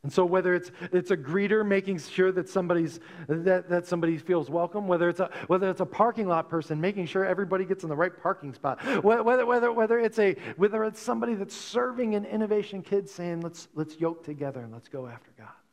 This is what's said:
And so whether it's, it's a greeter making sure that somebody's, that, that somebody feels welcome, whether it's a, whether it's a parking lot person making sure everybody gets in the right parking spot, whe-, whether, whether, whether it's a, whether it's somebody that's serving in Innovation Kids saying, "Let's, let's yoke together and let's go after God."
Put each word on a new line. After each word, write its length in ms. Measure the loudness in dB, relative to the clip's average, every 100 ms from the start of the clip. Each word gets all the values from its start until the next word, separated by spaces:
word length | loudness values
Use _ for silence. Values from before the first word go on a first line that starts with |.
And 80 | 0
so 120 | 2
whether 300 | 4 4 4
it's, 160 | 0 -2 -12 0
it's 180 | 0 2
a 60 | -2
greeter 500 | 0 0 2 2 4
making 320 | 0 0 -6
sure 320 | -4 2 2
that 180 | 2 -2
somebody's, 520 | -2 2 2 0 -4 -18 -16 -4
that, 420 | 0 2 2 2
that 160 | -2
somebody 320 | 0 0 0 0
feels 320 | 0 0 2
welcome, 380 | -2 -2 -2 0
whether 220 | 2 2
it's 100 | 2
a, 100 | -4 -4 0
whether 200 | 2 2
it's 120 | -2
a 60 | -4
parking 420 | 2 2 2 0
lot 200 | 0 0
person 320 | -4 -2 -2
making 260 | -2 -2 -2
sure 180 | 0
everybody 400 | 0 0 0 -2
gets 180 | 0 -4
in 80 | -4
the 60 | 0
right 160 | 0 0
parking 320 | -4 -4 -8
spot, 260 | -6 -4 -4 -2 2
whe-, 180 | 4 4
whether, 240 | 4 4
whether, 280 | 4 2 2
whether 260 | 2 2 2
it's 220 | 2 4
a, 160 | 2 2 -8 0
whether 280 | 2 2
it's 160 | -2 -4
somebody 340 | -4 -2 -2
that's 200 | -2 -4
serving 580 | -10 -4 -2 -2 -2 0
in 120 | 0
Innovation 560 | -2 -2 0 0 0 -10
Kids 300 | -2 -2 -2
saying, 300 | -8 -6 -6
"Let's, 260 | -6 -10 -12
let's 240 | -8 -8 -2
yoke 240 | -4 -4
together 380 | -12 -6 -6 -6
and 120 | -12
let's 160 | -16 _
go 200 | -12 -12
after 240 | -16 _ _
God." 120 | -20 -20 _